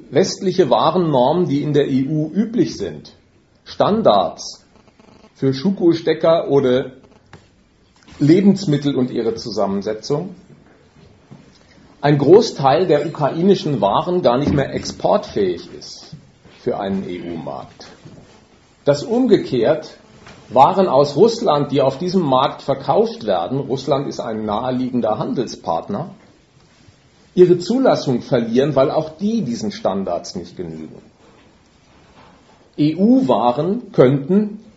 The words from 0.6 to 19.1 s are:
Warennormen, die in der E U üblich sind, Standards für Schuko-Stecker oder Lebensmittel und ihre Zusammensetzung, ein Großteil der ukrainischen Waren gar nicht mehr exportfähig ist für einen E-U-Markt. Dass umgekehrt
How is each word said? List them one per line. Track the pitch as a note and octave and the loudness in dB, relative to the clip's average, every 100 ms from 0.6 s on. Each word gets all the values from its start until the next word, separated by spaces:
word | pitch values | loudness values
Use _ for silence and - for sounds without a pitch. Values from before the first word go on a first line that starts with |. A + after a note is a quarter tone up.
| D3 | 2
Warennormen, | A2+ C#3+ F3+ E3 C3+ B2 F3 E3 | 2 2 0 0 2 2 0 0
die | C#3 | -2
in | D3 | 0
der | D3 C#3 | 0 0
E | C3+ C3+ | 0 -2
U | D#3 D#3 | -2 -2
üblich | F#3 A3 A3+ D3+ - | -2 -2 -2 -2 -4
sind, | F#2 D2+ - - _ _ _ _ | -10 -10 -16 -20 _ _ _ _
Standards | - - C3+ A3 C#3+ G2+ E2 - - - _ _ _ _ _ - _ | -12 -2 0 2 4 4 2 -4 -14 -18 _ _ _ _ _ -20 _
für | _ C3+ C3+ | _ -2 0
Schuko-Stecker | F#3+ G3 F3 D#3+ E3 D#3 E3 E3 C3+ | -2 2 2 2 0 0 2 2 4
oder | C#3 B2+ B2+ - - - _ _ - _ _ _ _ _ _ _ - | 2 4 2 -2 -10 -20 _ _ -20 _ _ _ _ _ _ _ 0
Lebensmittel | D3 F3+ G3 F#3 - C#3+ C#3+ C3 | 4 6 6 2 0 -2 -2 -2
und | B2 | -2
ihre | A#2+ A2+ | -2 -2
Zusammensetzung, | - A#2+ G2+ G2 G2+ G2+ G#3+ - D3 F#3+ - - - _ _ _ _ - _ _ - - _ _ _ - _ | -4 -6 -4 -2 -2 -4 -8 -6 -6 -6 -14 -20 -20 _ _ _ _ -20 _ _ -20 -20 _ _ _ -20 _
ein | C#3+ D3+ | 0 2
Großteil | C3 G3+ A#3 - C3+ D3+ F#3 | 6 6 6 0 2 2 2
der | D3 D#3 | 0 0
ukrainischen | D3+ C#3 D#3+ F#3 G3 D#3 C3 | -4 -4 0 2 2 0 0
Waren | G2 A#2+ F3 F3+ | 0 0 0 0
gar | C3+ B2 | 2 2
nicht | C3+ | 2
mehr | C3+ C3+ | 0 0
exportfähig | C3 - - E3+ F#3+ - - F#2+ E2+ - - | -4 -10 -4 0 0 -2 -2 -2 -2 -10 -18
ist | - - - - - _ - - | -20 -20 -20 -20 -20 _ -20 -12
für | B2+ - | -8 -6
einen | G2 F#2+ F#2+ | -6 -6 -8
E-U-Markt. | F2 E2+ E2 C#2+ C2 A1+ - - - - - - - _ _ _ _ - | -10 -10 -12 -12 -12 -16 -20 -20 -20 -20 -20 -20 -20 _ _ _ _ 0
Dass | C#3 | 0
umgekehrt | - | 0